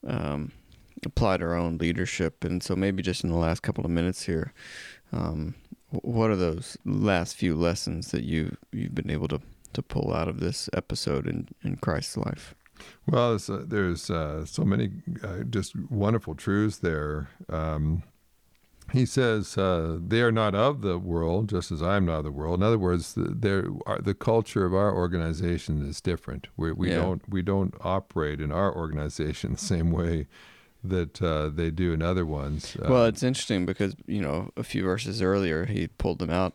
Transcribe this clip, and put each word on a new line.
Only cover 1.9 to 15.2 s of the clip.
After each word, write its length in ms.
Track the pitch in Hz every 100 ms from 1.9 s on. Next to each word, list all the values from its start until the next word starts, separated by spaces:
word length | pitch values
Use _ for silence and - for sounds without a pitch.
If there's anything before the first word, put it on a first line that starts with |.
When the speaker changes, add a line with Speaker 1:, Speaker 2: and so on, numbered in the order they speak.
| 95 87 - 82 -
Speaker 1:
And 200 | 90 90
so 120 | -
maybe 280 | 92 98 95
just 200 | 90 90
in 60 | 90
the 80 | 85
last 240 | 82 85
couple 220 | - -
of 60 | 82
minutes 320 | 85 87 92
here, 320 | - 80 - - - - - - -
um, 420 | - 82 78 78 - - - -
wh-, 140 | -
what 260 | - 117 113
are 60 | 98
those 420 | 87 82 - - -
last 500 | 101 101 90 85 -
few 180 | 87
lessons 580 | 78 85 85 - 82 -
that 120 | -
you, 320 | 60 80 80 - -
you've 220 | - -
been 160 | - -
able 180 | 76 76
to, 140 | 73 - - -
to 80 | -
pull 320 | - - -
out 120 | 78 82
of 140 | -
this 300 | 87 - -
episode 540 | - - - - 69 -
in, 220 | 50 - -
in 140 | - -
Christ's 400 | - 78 - -
life? 380 | - - - - _ - - - -
Speaker 2:
Well, 280 | 135 120
it's, 160 | 107 -
uh, 140 | 101 120
there's, 440 | 104 92 82 -
uh, 360 | 85 76 78 78
so 180 | -
many, 260 | - 98 107 98 - -